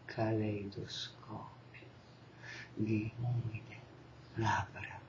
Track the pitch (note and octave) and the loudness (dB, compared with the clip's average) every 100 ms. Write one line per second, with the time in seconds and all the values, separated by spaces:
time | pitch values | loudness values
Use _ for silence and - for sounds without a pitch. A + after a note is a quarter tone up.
0 | - - A2 A2 G#2+ G#2 G2 A2 A2 - | -4 2 4 6 4 2 -2 -4 -4 -4
1 | - - - G#2+ - - - - - - | -4 -8 -8 -8 -8 -12 -14 -14 -14 -16
2 | - - - - - - - - A2 G#2+ | -18 -18 -16 -14 -10 -10 -8 0 6 6
3 | A2 - A#2+ A#2+ - - - - - - | 4 2 4 4 2 -2 -6 -12 -12 -16
4 | - - - A2+ A2 - G2 F#2+ F#2 - | -16 -16 -4 4 6 6 2 -4 -6 -6